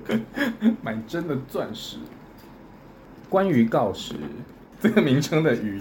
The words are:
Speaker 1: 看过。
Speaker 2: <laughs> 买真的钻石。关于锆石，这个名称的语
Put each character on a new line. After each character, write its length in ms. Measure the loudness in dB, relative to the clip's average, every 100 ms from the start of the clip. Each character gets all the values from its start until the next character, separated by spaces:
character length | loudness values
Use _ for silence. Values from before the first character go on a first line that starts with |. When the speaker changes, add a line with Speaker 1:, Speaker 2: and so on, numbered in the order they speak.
| -2
Speaker 1:
看 120 | -4
过。 520 | -2 -2 -2 2 2 2
Speaker 2:
<laughs> 40 |
买 120 | -2 -6 -6
真 200 | -4 -2
的 100 | -4 -4
钻 260 | -6 -6
石。 240 | -8 -12 -14 -14 -18 -20 -20 -20 -20 -20 -20 -20 -20 -20 -20 -2
关 200 | 2 4
于 160 | 4 4
锆 260 | 2 0
石， 220 | -2 -8 -10 -10 -12 -16 -18 -20 -2
这 80 | 2
个 140 | 4
名 180 | 4 2
称 220 | 2 2
的 120 | 2
语 260 | 2 -2 -6